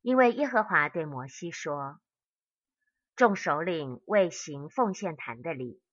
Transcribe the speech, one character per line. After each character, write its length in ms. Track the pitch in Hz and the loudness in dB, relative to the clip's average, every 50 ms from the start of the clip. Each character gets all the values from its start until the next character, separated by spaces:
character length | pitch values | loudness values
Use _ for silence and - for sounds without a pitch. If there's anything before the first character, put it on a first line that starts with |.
因 160 | _ 240 254 | _ 2 6
为 160 | 254 254 240 240 | 6 6 6 6
耶 160 | - 294 269 | 2 -2 2
和 160 | 240 226 214 | 2 0 2
华 240 | 214 190 156 147 156 | 4 2 2 2 2
对 160 | - 175 160 | 0 -4 -6
摩 240 | 151 143 127 127 139 | -4 -6 -8 -10 -10
西 240 | - - - 170 160 | -12 -10 -10 -10 -10
说 480 | - - 160 147 143 139 135 147 165 _ _ _ _ _ _ _ _ _ _ _ _ _ _ _ _ _ _ _ _ _ _ _ | -8 -6 -6 -4 -4 -6 -8 -10 _ _ _ _ _ _ _ _ _ _ _ _ _ _ _ _ _ _ _ _ _ _ _ _
：“众 220 | - 254 226 202 | 4 4 4 4
首 260 | 180 - 180 147 147 165 | 2 0 -2 0 0 0
领 400 | 180 175 160 147 135 123 117 _ | -2 -4 -4 -4 -6 -8 -12 _
为 240 | - 208 208 190 170 | 0 4 4 4 2
行 380 | 160 - - - 147 139 143 160 | 0 -8 -12 -12 -12 -12 -12 -10
奉 260 | _ - 247 208 190 | _ 0 0 0 0
献 220 | - 208 185 160 | -4 -6 -8 -8
坛 260 | 143 - - 117 117 123 | -8 -10 -12 -12 -10 -8
的 120 | 170 160 | -8 -6
礼 260 | 131 127 123 - _ _ _ | -6 -8 -10 -10 _ _ _